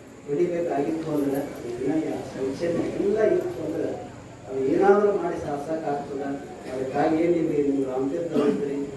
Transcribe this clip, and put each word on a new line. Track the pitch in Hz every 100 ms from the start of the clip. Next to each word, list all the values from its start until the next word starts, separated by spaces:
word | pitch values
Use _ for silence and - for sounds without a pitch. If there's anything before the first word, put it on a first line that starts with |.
| - - -
ಹೊಡಿಬೇಕಾಗಿತ್ತು | 147 175 170 170 143 156 160 156 147
ಅಂದ್ರೆ | 139 139 - - 120 120
ವಿನಯ, | 131 156 151 - -
ಸೌಜನ್ಯ | 151 135 135 170 - - -
ಎಲ್ಲ | 196 214 277
ಇತ್ತು | 359 - - -
ಅಂದ್ರೆ | - - - - - - - -
ಅದು | 135 135
ಏನಾದರೂ | 180 196 202 202 196
ಮಾಡಿ | 170 -
ಸಾಧಿಸೋಕ್ಕಾಗ್ತದ. | 151 143 - 160 143 143 - - 139 139 - - -
ಅದಕ್ಕಾಗಿ | 127 131 143 156 160
ಏನಿದೆ | 170 170 156 147 139
ನಿಮ್ಮ | 135 131
ರಾಮತೀರ್ಥ | 127 135 - - 147
ಮಂತ್ರಿ | 143 - 139 139 139